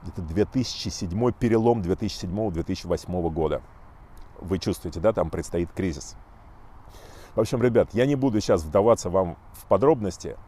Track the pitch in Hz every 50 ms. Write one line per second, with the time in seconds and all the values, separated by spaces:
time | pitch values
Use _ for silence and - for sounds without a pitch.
0 | - - - - 90 78 80 98 107 - - 131 123 - - - - - - -
1 | 107 87 85 104 120 123 113 - - 117 110 113 110 120 120 117 92 85 92 -
2 | - 101 - - - 90 85 104 113 107 85 82 82 - 95 - - 87 87 80
3 | - - 90 90 85 82 78 80 80 78 73 65 - - - - - - - -
4 | - - - - - - - - - - 190 180 - - 90 - - 90 80 87
5 | 80 - - - 87 80 80 82 82 - - 87 87 - - - 95 92 76 71
6 | - - - - - - - - - - - - - - - - - - - -
7 | - - - - - - - 113 113 - - 120 113 127 113 117 90 - - 107
8 | 123 139 147 135 131 135 107 107 101 - 110 90 80 78 78 101 101 117 113 -
9 | - 87 85 95 95 87 78 - - - - - - - 104 95 117 143 160 127
10 | 104 95 - - - 85 - - -